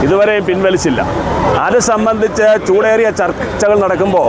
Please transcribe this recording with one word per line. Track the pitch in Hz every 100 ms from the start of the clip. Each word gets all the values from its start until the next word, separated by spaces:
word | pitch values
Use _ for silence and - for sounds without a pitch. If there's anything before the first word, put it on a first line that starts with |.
| 135
ഇതുവരെയും | 196 208 208 185
പിൻവലിച്ചില്ല. | 185 190 185 160 127 117 - - - - - 156
അത് | 233 208
സംബന്ധിച്ച് | 214 220 220 214 202 214 214 -
ചൂടേറിയ | 190 220 220 226 202
ചർച്ചകൾ | 180 - - - 208 208
നടക്കുമ്പോൾ | 196 175 196 185